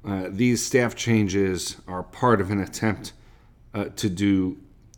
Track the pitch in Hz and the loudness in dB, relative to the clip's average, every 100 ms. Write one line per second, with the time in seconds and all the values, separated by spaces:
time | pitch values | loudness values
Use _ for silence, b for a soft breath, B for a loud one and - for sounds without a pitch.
0 | 104 95 92 98 123 117 - 131 120 117 | -8 -6 -6 0 2 2 2 2 2 -2
1 | 120 113 101 98 98 87 - - - 90 | 2 2 4 2 0 0 -6 -12 -10 -10
2 | 87 - 127 107 92 101 90 - 110 101 | -10 -2 2 2 2 -2 -4 -2 -2 -2
3 | - - b b b b - 104 101 - | -8 -16 b b b b -12 -8 -8 -4
4 | 107 90 101 98 92 - - - - | -4 0 2 4 2 -4 -14 -20 -20